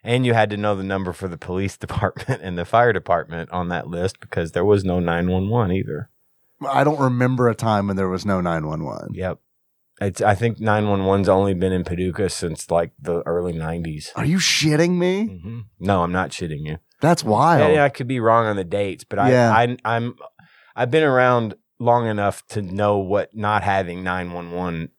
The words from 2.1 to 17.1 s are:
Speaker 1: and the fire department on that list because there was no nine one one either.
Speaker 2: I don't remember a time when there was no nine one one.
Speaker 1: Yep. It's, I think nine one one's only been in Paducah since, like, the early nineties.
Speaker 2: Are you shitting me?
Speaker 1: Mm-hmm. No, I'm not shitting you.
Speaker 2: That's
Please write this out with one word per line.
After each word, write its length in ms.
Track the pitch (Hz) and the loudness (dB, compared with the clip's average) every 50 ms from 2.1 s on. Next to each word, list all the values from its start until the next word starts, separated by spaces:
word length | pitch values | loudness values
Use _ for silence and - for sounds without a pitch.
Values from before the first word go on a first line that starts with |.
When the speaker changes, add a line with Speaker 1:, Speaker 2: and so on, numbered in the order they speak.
| - - - - 131 92 | -4 -6 -6 -6 -6 -6
Speaker 1:
and 160 | 76 95 87 | -6 -8 -6
the 60 | 87 87 | -6 -4
fire 300 | - - 117 120 120 107 | 0 2 4 4 4 2
department 580 | 92 - - 90 82 69 - 82 82 85 - | 0 0 0 0 0 0 -6 -8 -10 -8 -6
on 160 | 85 90 90 | -6 -6 -4
that 200 | 87 90 82 - | -4 -4 -6 -6
list 340 | 76 85 87 90 98 - _ | -6 -4 -2 -2 -4 -4 _
because 320 | - - - 92 85 80 - | -18 -8 -6 -6 -6 -4 -2
there 100 | 87 90 | 0 4
was 220 | 104 104 98 95 | 4 4 4 2
no 160 | 92 87 90 | 0 0 0
nine 280 | 87 85 85 85 87 90 | 0 0 0 0 0 0
one 200 | 92 92 95 101 | 0 0 0 0
one 240 | 113 123 110 90 90 | 0 0 0 0 0
either. 360 | 95 - - - 76 120 _ _ _ _ _ _ _ _ _ _ _ 147 | -2 -2 -4 -8 -10 -10 _ _ _ _ _ _ _ _ _ _ _ -6
Speaker 2:
I 200 | 139 135 135 139 | 0 2 2 2
don't 160 | 147 151 143 | 2 2 2
remember 480 | 135 127 123 123 123 127 131 123 123 117 | 0 0 2 2 0 0 2 2 2 2
a 40 | 107 | 2
time 340 | - 110 113 107 101 98 | 0 0 0 2 2 0
when 100 | 101 98 | 0 -2
there 100 | 95 95 | -2 -2
was 180 | 92 92 92 92 | -2 -2 -2 -2
no 140 | 101 98 92 | -2 0 0
nine 260 | 90 87 85 82 78 | 0 0 -2 -2 -4
one 200 | 76 78 80 78 | -4 -6 -6 -6
one. 240 | - - - - - | -8 -8 -10 -10 -12
Speaker 1:
Yep. 280 | - 90 92 92 80 _ _ _ _ _ _ _ _ _ _ _ _ _ | -8 -6 -6 -6 -6 _ _ _ _ _ _ _ _ _ _ _ _ _
It's, 220 | 101 101 90 - | -6 -6 -2 2
I 140 | 104 107 101 | 2 2 4
think 260 | 90 117 117 107 - | 4 2 -2 -2 0
nine 260 | 110 110 104 107 104 | 0 2 2 2 2
one 160 | 104 101 98 95 | 2 0 2 2
one's 240 | 95 98 98 98 | 2 2 4 4
only 260 | 95 95 95 101 98 98 | 4 4 4 4 2 0
been 200 | 87 95 95 92 | 0 0 0 0
in 100 | 92 87 | 0 -2
Paducah 460 | - 90 85 92 92 82 - 101 90 | -4 -4 -2 -2 -4 -2 -2 -2 -2
since, 420 | - - 90 87 80 - - - | -2 -4 -6 -6 -6 -8 -4 0
like, 200 | 92 - 85 - _ | 0 0 0 -2 _
the 260 | _ - 87 85 85 - | _ -6 -4 -4 -2 -2
early 260 | - 85 87 87 90 | -2 -2 -2 -2 -2
nineties. 640 | 82 82 80 78 82 87 82 80 78 76 - - - | -4 -4 -6 -6 -6 -6 -6 -8 -8 -10 -12 -12 -8
Speaker 2:
Are 80 | - - | -4 -2
you 140 | 139 175 | 0 0
shitting 540 | 190 165 - - - 143 156 151 151 170 175 | 2 0 0 0 2 2 2 4 4 2 2
me? 360 | 180 175 175 180 185 196 220 | 2 0 0 0 0 -2 -4
Speaker 1:
Mm-hmm. 320 | 214 92 87 80 104 117 120 107 - _ _ | -6 -6 -12 -12 -12 -12 -12 -14 -16 _ _
No, 200 | 82 95 101 92 87 | 0 0 2 2 2
I'm 100 | 87 90 | 0 0
not 160 | 92 92 71 | -2 -2 -4
shitting 360 | - - 90 82 76 71 76 | -6 -8 -8 -8 -6 -8 -8
you. 120 | 76 78 - _ _ _ _ | -8 -10 -10 _ _ _ _
Speaker 2:
That's 240 | - 156 | 2 2